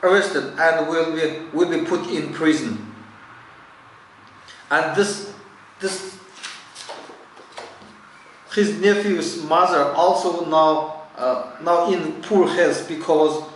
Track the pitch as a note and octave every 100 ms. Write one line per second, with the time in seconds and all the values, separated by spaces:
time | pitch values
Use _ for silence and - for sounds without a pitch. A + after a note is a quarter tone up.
0 | F#3 G3 - D#3 B2+ - E3 D#3+ D#3 E3
1 | D#3+ D#3 D3+ - - D3 E3+ D#3+ - F3
2 | - D#3 - - D#3+ D3+ A#2 G2+ - -
3 | - - - - - - - - - -
4 | - - - - - - - D3+ D3 F3+
5 | G#3 - - - - - - - F#3+ F#3+
6 | F#3+ F#3 - - - - - - - -
7 | - - - - - - - - - -
8 | - - - - - - G3+ E3 F#3+ G3+
9 | G#3 F3 D3+ - D3+ E3 F3+ F3+ C#3+ D3
10 | F3 F3+ F3+ E3+ E3 D#3 D#3 D#3 - -
11 | - - B2+ B2+ - - D#3+ E3+ G#3 F#3
12 | D#3 - - G#3 E3 F3 E3 - - D#3
13 | - D#3 D3+ D3+ -